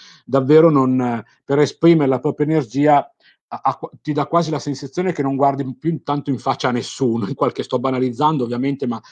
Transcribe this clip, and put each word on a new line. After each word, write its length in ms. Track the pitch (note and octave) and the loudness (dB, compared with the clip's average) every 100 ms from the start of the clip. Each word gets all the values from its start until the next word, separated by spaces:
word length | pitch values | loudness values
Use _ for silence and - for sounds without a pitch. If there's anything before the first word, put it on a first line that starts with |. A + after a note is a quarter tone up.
| - - | -20 -20
davvero 460 | - C3 C3 D#3 E3 | -2 0 4 6 6
non, 520 | C#3+ C3 B2+ B2 A#2 - _ | 4 2 2 0 -4 -8 _
per 140 | - C#3 | -2 0
esprimere 480 | C#3+ - E3 E3+ C3+ | 0 2 4 4 4
la 100 | B2+ | 0
propria 280 | D3 - D3+ | -2 -2 0
energia, 500 | D#3 A#2 C3 D3+ C#3+ - _ _ _ - | 0 -2 0 4 4 2 _ _ _ -16
a, 120 | - | -6
a, 160 | C3+ - - - | -4 -4 -10 -12
ti 120 | - | -6
dà 140 | D3 C#3+ | -4 0
quasi 240 | E3+ D#3+ | 0 0
la 80 | C#3+ | -4
sensazione 540 | D3+ C3+ C3+ - F#3 | -6 -8 -8 -4 -4
che 100 | E3+ | -2
non 140 | C#3+ C#3 | -2 0
guardi 400 | C#3 C3+ C3+ B2+ | 0 0 -6 -6
più 140 | D#3+ | -4
intanto 400 | D#3+ - C#3+ D3 | -4 -4 -6 -2
in 80 | B2 | -4
faccia 300 | C3+ B2 C3 | -2 -2 -2
a 40 | |
nessuno, 560 | A#2+ - - B2+ A#2 G2 | -2 -6 -4 -2 -2 -4
in 60 | |
qualche, 280 | - C3+ - | -2 -2 -2
sto 160 | - B2+ | -6 -4
banalizzando 640 | C3 B2+ B2+ A#2 D3+ D#3 | -2 -2 -2 0 0 0
ovviamente, 420 | A#2 A#2+ C3+ C#3 B2 | -2 -2 -4 -4 -4
ma 140 | A2+ - | -6 -10